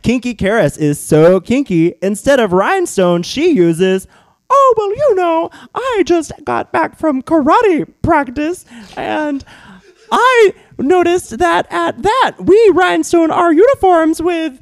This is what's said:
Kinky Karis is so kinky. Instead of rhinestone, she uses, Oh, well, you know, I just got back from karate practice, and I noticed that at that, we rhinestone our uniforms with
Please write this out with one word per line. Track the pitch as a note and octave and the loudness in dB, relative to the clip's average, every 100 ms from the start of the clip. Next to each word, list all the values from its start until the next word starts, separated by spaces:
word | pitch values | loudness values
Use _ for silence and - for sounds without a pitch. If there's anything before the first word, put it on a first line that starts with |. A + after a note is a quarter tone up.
Kinky | - B3 A#3+ | -2 -4 -4
Karis | G#3+ G3 A3+ D3+ - | -6 -4 0 -2 -2
is | D3+ D3 | -4 -4
so | - D3+ D#3+ F#3 | -2 2 4 2
kinky. | F3+ B3 C#4+ F3 E3+ - | 0 -4 -2 0 -2 -2
Instead | F#3+ G3+ - C#4 | -6 -4 0 0
of | A3+ | 2
rhinestone, | F3+ G3+ F#4+ F4+ - F3+ F3 | 0 0 -2 -4 -2 0 0
she | F3 - E4+ | -4 -2 0
uses, | C#4 E3+ E3 F#3 F#3+ F#3+ _ _ _ _ | 2 2 2 0 -2 -6 _ _ _ _
Oh, | C#5 C5+ A4 | 2 2 2
well, | G#4 | -2
you | G#4+ D5 F#4+ | -2 0 0
know, | F4+ E4 E4+ - B3 | 0 -2 -4 -10 -14
I | - B4+ A4+ D4+ | -8 -6 -2 0
just | F4 D4+ - | 0 -2 -12
got | - A#3+ - | -6 -6 -4
back | - D#4 - | -4 -4 -4
from | D#4+ C4 | -4 -4
karate | - D#4+ C#4 F#4+ A4+ E4 - _ | 0 0 2 2 2 0 -4 _
practice, | - D#4+ C#4 B3 D4+ F4+ - A#3+ G3+ - | -2 0 -2 -6 -6 -6 -12 -20 -20 -12
and | - D#4 D4+ C#4 - - - - _ _ _ | -8 -6 -4 -6 -10 -20 -20 -20 _ _ _
I | D4 A#4+ B4 G#4 - _ - | 0 2 4 4 2 _ -8
noticed | C4+ F4+ F4 F4+ - A3+ | 0 2 2 0 -4 -4
that | E4+ E4+ - | 0 0 -2
at | F4 E4+ - | -4 -4 -4
that, | D#4+ B4 A4+ - | -2 0 -2 -4
we | F#3 G4 A4+ | 2 4 4
rhinestone | D#4+ F#4 F4 D#4 E4+ D#4+ | 4 2 0 0 0 0
our | - F4 | 0 2
uniforms | D#4 A#4 C#5 F#4+ F4 D#4+ D#4+ | 4 4 4 2 2 2 0
with | E4 E4+ D#4+ C4 | -2 -4 -6 -8